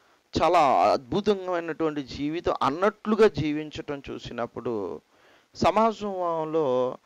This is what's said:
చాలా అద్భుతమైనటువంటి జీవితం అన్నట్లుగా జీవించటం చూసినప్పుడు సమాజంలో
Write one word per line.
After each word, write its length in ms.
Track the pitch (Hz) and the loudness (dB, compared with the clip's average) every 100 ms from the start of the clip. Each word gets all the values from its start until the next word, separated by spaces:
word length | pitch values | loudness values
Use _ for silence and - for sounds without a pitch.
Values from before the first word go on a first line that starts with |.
| _ _ _ - | _ _ _ 0
చాలా 160 | 160 175 147 101 202 | 4 6 6 6 4
అద్భుతమైనటువంటి 1120 | - 127 156 208 196 185 175 170 151 160 151 | 2 0 -2 0 0 -2 -4 -4 -2 -2 -2
జీవితం 520 | 131 127 147 165 175 - | -8 -6 -6 -4 -2 0
అన్నట్లుగా 640 | 131 151 196 208 208 220 220 | -2 0 0 -2 -4 4 4
జీవించటం 760 | - 151 147 151 160 - 143 135 | 4 -4 -4 -6 -12 -10 -10 -10
చూసినప్పుడు 920 | 120 - 120 117 - 120 110 92 - _ _ _ _ _ | -12 -10 -8 -6 -6 -6 -4 -6 -10 _ _ _ _ _
సమాజంలో 1400 | - - 185 226 208 208 190 175 165 156 160 147 127 127 - | -2 0 2 0 0 -8 -4 -4 -4 -2 0 0 0 -2 -6